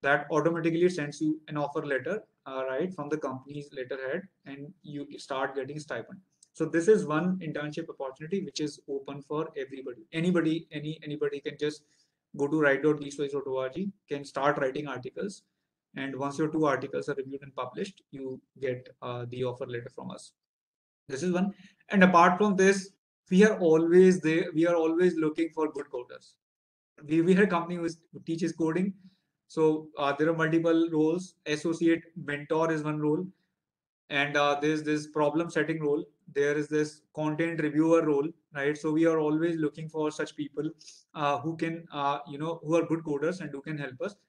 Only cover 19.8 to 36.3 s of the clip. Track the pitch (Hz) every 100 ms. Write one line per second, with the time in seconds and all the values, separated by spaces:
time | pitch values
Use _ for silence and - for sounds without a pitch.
19.8 | 120 - - - - _ _ _ _ _
20.8 | _ _ _ 135 175 175 202 - - _
21.8 | _ 202 185 175 180 185 208 190 190 196
22.8 | 185 _ _ _ _ 185 214 208 175 160
23.8 | 165 180 185 180 156 160 185 156 170 170
24.8 | 160 165 180 160 156 151 165 160 151 180
25.8 | - 127 123 127 _ _ _ _ _ _
26.8 | _ - 151 160 165 185 208 175 165 175
27.8 | 165 165 _ - - 165 165 156 160 165
28.8 | 196 - - _ _ _ _ - 156 156
29.8 | - - 143 143 156 165 156 165 165 165
30.8 | 165 156 156 175 185 _ - 151 170 165
31.8 | 170 165 - - 139 143 147 160 165 160
32.8 | 151 151 151 156 185 - _ _ _ _
33.8 | _ _ _ 143 143 147 143 143 151 156
34.8 | 151 151 151 156 147 151 170 160 151 160
35.8 | 151 147 180 _ -